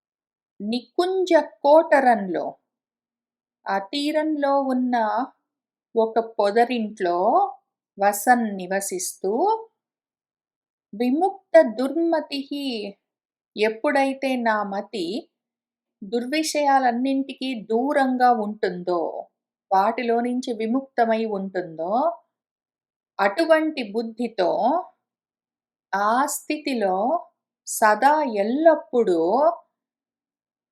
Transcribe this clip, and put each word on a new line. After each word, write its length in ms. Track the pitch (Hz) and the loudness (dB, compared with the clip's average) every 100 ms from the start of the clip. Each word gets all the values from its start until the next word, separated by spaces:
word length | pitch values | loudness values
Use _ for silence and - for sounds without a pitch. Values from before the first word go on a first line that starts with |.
| _ _ _ _ _ - | _ _ _ _ _ -12
నికుంజ 680 | 208 240 - - 359 381 359 320 294 - | -6 -6 -4 -2 -2 0 2 2 2 -2
కోటరంలో 960 | 277 311 330 285 247 214 190 156 - - _ _ _ _ _ _ _ _ _ _ - | 4 6 6 4 4 2 0 -6 -6 -10 _ _ _ _ _ _ _ _ _ _ -6
ఆ 100 | 196 | -4
తీరంలో 840 | 196 285 285 302 311 294 277 277 | -4 -4 -2 0 0 0 0 0
ఉన్న 680 | 262 254 254 240 214 214 277 _ _ _ _ _ _ 226 | 0 -2 0 0 0 -2 -6 _ _ _ _ _ _ -2
ఒక 200 | 220 226 | 0 0
పొదరింట్లో 1300 | 226 - 202 220 240 240 214 214 175 175 208 349 392 - _ _ _ - | -2 0 2 2 2 0 -4 -4 -2 0 2 2 0 -4 _ _ _ -2
వసన్ 560 | 202 208 254 240 220 196 | 0 2 2 2 0 -6
నివసిస్తూ 760 | 180 196 - 370 - - - 427 403 440 453 _ _ _ _ _ _ _ _ _ _ _ _ | -4 -4 -4 -6 -8 -6 -2 0 0 0 -6 _ _ _ _ _ _ _ _ _ _ _ _
విముక్త 680 | 202 247 294 381 - _ 330 | -4 0 2 0 -2 _ 6
దుర్మతిః 840 | 247 214 269 302 339 320 302 277 277 285 277 226 202 - _ _ _ _ _ 208 | 6 2 -4 -2 0 0 -4 -8 -8 -8 -6 -8 -10 -14 _ _ _ _ _ -2
ఎప్పుడైతే 800 | 214 220 294 277 269 269 269 254 | -2 0 0 2 0 -2 -4 -2
నా 260 | 226 214 | 0 0
మతి 680 | 202 196 202 214 170 247 - _ _ _ _ _ _ _ | -2 -6 -8 -6 -6 -6 -10 _ _ _ _ _ _ _
దుర్విషయాలన్నింటికీ 1600 | 196 233 247 311 311 294 285 269 254 233 269 269 269 - 262 233 185 | -6 -4 -2 -2 -2 0 2 4 2 0 0 -2 -4 -6 -8 -6 -2
దూరంగా 600 | 226 277 294 262 247 247 | -2 0 2 2 2 4
ఉంటుందో, 960 | 233 208 214 190 180 175 175 151 - - _ _ _ - | 2 -2 -4 -4 -4 -2 -2 -2 -8 -14 _ _ _ -2
వాటిలో 480 | 254 208 240 240 233 | 0 2 0 0 0
నుంచి 320 | 247 247 254 | -2 -4 -6
విముక్తమై 720 | 214 220 262 269 - 226 220 | -6 -2 -4 -2 0 0 0
ఉంటుందో, 960 | 220 196 196 190 170 160 170 233 320 339 _ _ _ _ _ _ _ _ _ - | -2 -4 -6 -6 -8 -8 -4 -2 -2 -4 _ _ _ _ _ _ _ _ _ -2
అటువంటి 720 | 202 202 320 311 311 285 208 | -2 0 2 2 2 -4 -6
బుద్ధితో 920 | 220 226 226 233 226 170 160 226 339 - _ _ _ _ _ _ _ _ _ _ | -6 -6 -6 -6 -2 -2 0 0 0 -4 _ _ _ _ _ _ _ _ _ _
ఆ 320 | 196 208 247 285 | -4 0 0 0
స్థితిలో 1000 | - - 302 294 240 196 185 233 349 - _ _ _ - | -4 -6 -6 -4 -2 0 0 0 -2 -6 _ _ _ -12
సదా 560 | - 214 214 269 311 | 2 2 4 4 4
ఎల్లప్పుడూ 1300 | 277 208 208 269 330 302 - 247 190 170 165 240 311 - - _ _ _ _ _ _ _ _ _ _ | 0 -2 -2 4 4 4 2 0 2 2 2 2 2 0 -8 _ _ _ _ _ _ _ _ _ _